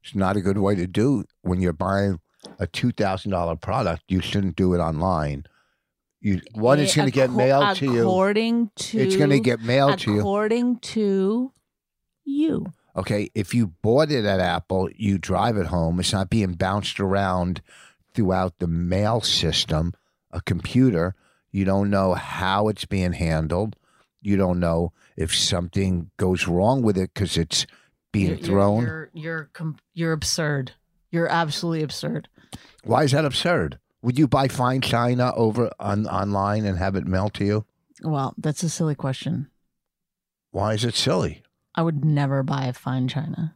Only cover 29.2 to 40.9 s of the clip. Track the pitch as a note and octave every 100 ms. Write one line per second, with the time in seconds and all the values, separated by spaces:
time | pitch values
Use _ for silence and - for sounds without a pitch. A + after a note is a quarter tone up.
29.2 | D#3 E3 D3+ - D#3+ D3 _ E3+ E3 D#3
30.2 | - - D3+ C#3+ B2+ - _ _ _ E3+
31.2 | E3 E3 D#3+ - E3+ E3 D3+ - D3 -
32.2 | - _ _ - - _ - A#2+ D3+ C#3
33.2 | D3+ - E3+ E3+ D#2+ C2+ _ _ A#2+ B2
34.2 | D3 C#3 C3+ - B2 C3 - A#2+ A#2+ B2
35.2 | B2 - A2+ A2 A#2 - G2+ G2+ G#2+ F#2
36.2 | G2 G2+ G2+ G#2 G#2+ F2+ F#2+ F#2+ - F#2
37.2 | G#2+ - G2+ G#2+ - _ _ _ D#3+ D3
38.2 | C#3 - D#3 C#3+ E3+ - D#3+ C#3+ C3+ C3
39.2 | - D3+ C#3+ _ _ _ _ _ _ _
40.2 | _ _ _ F#2+ G#2 G#2+ A#2